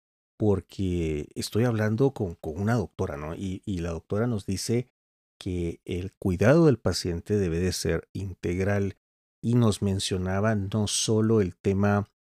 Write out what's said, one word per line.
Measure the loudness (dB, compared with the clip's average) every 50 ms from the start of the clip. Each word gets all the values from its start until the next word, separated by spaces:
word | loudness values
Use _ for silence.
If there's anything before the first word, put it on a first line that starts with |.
| _ _ _ _ _ _ _
porque | -2 0 2 2 0 -2 _ -8 -4 -2 -2 0 0 0 -2 -2 -4 -6 -8 _
estoy | -10 -8 -4 -2 0 0
hablando | 0 0 0 0 0 0 0 0 0
con, | 0 -2 -6 -6 -6
con | -8 -10 -8 -6 -4
una | -2 0 0
doctora, | 0 -2 -4 -4 -6 -6 -6 -6
¿no? | -8 -8 -8 -8
Y, | -8 -6 -6 -8 -8 -6
y | -6 -4 -4
la | -4 -4
doctora | -6 -8 -6 -4 -2 -2 0 0
nos | -2 -4 -4
dice | -4 -6 -4 -2 -2 -2 -2 -2 -6 _ _ _ _ _ _ _ _ _ _
que | -8 -6 -4 -2 -4 -4 -6 -8 _
el | -8 -6 -6 -6 -8
cuidado | -10 _ -2 -2 0 4 6 6 6 8 6
del | 6 4 4
paciente | 2 -2 -2 0 -2 -2 -4 -4 -2 -2 0 0
debe | 0 0 0 0
de | 0 0
ser | -2 -2 -2 -2 -2 -2 -4 _
integral, | -10 -10 -8 -8 -10 -6 -4 -4 -2 0 0 0 0 0 0 -2 -4 -8 _ _ _ _ _ _ _ _
y | -2 2 4
nos | 4 4 4 2 2
mencionaba | 0 0 0 0 -2 -2 -2 -2 -2 -2 0 0 2 2 0
no | 0 -2 -2 -2 -2 0 0
solo | 0 -2 0 2 2 2 4 4 4 4
el | 4 2 -2
tema | -2 0 0 2 2 4 4 2 2 0 -2 _ _ _